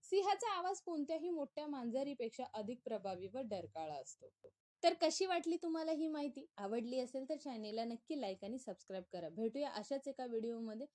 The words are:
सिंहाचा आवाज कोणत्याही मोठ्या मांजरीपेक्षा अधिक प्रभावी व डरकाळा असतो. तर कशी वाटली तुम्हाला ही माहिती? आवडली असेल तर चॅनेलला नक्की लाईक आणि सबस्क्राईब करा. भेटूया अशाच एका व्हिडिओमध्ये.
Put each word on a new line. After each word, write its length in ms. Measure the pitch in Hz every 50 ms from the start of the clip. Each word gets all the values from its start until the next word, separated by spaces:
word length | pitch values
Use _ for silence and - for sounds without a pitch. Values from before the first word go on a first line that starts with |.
| -
सिंहाचा 500 | - - 392 381 381 403 - - 453 403
आवाज 280 | 359 349 359 392 392
कोणत्याही 500 | _ - 339 302 294 262 320 320 302 359
मोठ्या 360 | 349 311 285 277 _ - 302
मांजरीपेक्षा 800 | 302 285 269 240 233 220 262 277 285 277 - 240 226 - - 247 - -
अधिक 260 | 220 214 202 247 240 _
प्रभावी 440 | 233 226 202 185 196 190 180 185 190
व 100 | 202 254
डरकाळा 560 | 269 220 208 190 165 160 - 160 160 156 151
असतो. 340 | 139 131 - - _ - - _ _ - - _ _ _ _ _ _ -
तर 120 | 339 339 -
कशी 260 | 339 311 - - 381
वाटली 300 | 370 359 339 294 339 339
तुम्हाला 360 | 349 - 339 320 330 320 320 320
ही 160 | 294 320 320
माहिती? 380 | 302 302 285 294 - 277 - - _
आवडली 440 | - 202 196 220 240 226 240 247 262
असेल 280 | 247 247 - 269 262 254
तर 80 | 311
चॅनेलला 480 | 294 - 285 254 220 214 208 214 226 233
नक्की 360 | 233 233 233 _ _ 320 294
लाईक 240 | 240 196 190 190 -
आणि 140 | 202 233 262
सबस्क्राईब 460 | - - 185 - - - 190 185 180 _ -
करा. 160 | 180 170 156
भेटूया 420 | 165 196 226 226 220 277 294 269
अशाच 380 | - 214 208 - 277 277 - 277
एका 180 | 262 - 262
व्हिडिओमध्ये. 600 | 247 233 226 220 233 233 226 226 220 214 220 262 302 _